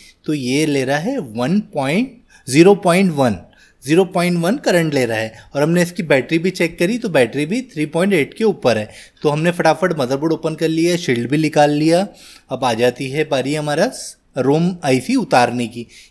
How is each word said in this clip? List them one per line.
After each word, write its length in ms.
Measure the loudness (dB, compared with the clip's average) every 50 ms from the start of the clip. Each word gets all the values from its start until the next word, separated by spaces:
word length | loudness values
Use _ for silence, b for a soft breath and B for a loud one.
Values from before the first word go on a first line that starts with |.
| B B B B _
तो 80 | -6 -6
ये 320 | -4 -4 -2 0 0 0
ले 180 | 0 0 0 0
रहा 140 | 0 -2 -2
है 200 | -2 -4 -6 -6
वन 400 | -8 -8 -6 -4 -2 0 0 -2 -2 -2 -6
पॉइंट, 380 | -4 -4 -2 -2 -2 -2 -4 -8 -16 b b b b b 0
ज़ीरो 260 | 4 6 8 8 6
पॉइंट 360 | 6 4 2 2 4 2 2 2
वन, 260 | 2 0 0 0 -2 -8 -16 b b b b b b -4
ज़ीरो 220 | 0 2 2 2
पॉइंट 320 | 2 0 -2 0 0 0 0
वन 160 | 0 0 -2 0
करंट 360 | 0 2 2 2 2 2 2
ले 120 | 0 0
रहा 120 | 0 0 -4
है। 140 | -4 -6 B B B B -2
और 80 | -2 0
हमने 200 | 2 2 2 2
इसकी 200 | 0 -2 -6 0
बैटरी 340 | 2 2 2 2 0 -2 -2
भी 120 | 0 -2 -2
चेक 260 | -2 -2 -2 0 -2
करी 200 | -2 -2 -2 -4
तो 100 | -4 0
बैटरी 360 | 2 2 2 2 2 -4 -4
भी 160 | -4 -4 -6 -6
थ्री 220 | -8 -6 -6 -6 -4
पॉइंट 240 | -2 -2 0 0 2
एट 200 | 0 0 -2 -4
के 100 | -2 0
ऊपर 340 | 0 0 0 0 0 0 0
है। 100 | -2 -6 B B B B B _ -2
तो 80 | -2
हमने 200 | 0 0 0 -2 -2
फटाफट 460 | 2 2 2 2 2 0 -2 0 -2
मदरबोर्ड 320 | -2 -2 -2 -2 0 -2 -2
ओपन 220 | -2 -2 -6 -4
कर 140 | -2 -2 -2
लिया, 280 | 0 0 0 0 0 -2
शील्ड 320 | 0 -2 -2 -2 -2 -2
भी 80 | -2 0
निकाल 320 | 0 0 2 2 2 4 2
लिया। 340 | 2 2 2 2 2 0 -2 B B B B B B B B
अब 140 | -8 -4 -2
आ 100 | -2 0
जाती 340 | 2 2 0 0 -2 -8 -8
है 180 | -4 -4 -2 -2
बारी 240 | -2 -2 -2 -2 -4
हमारा 340 | -4 -4 -4 -2 -2 -2 -2
स-, 280 | -4 -8 -14 -16 -18 -20 _ _ _ -2
रोम 320 | 0 2 2 2 2 0 -2 -4 -2
आईसी 300 | 0 0 0 0 0 -2
उतारने 500 | -2 0 2 4 4 4 2 0 -4 -6 -6
की। 180 | -8 -12 -14 B B B B B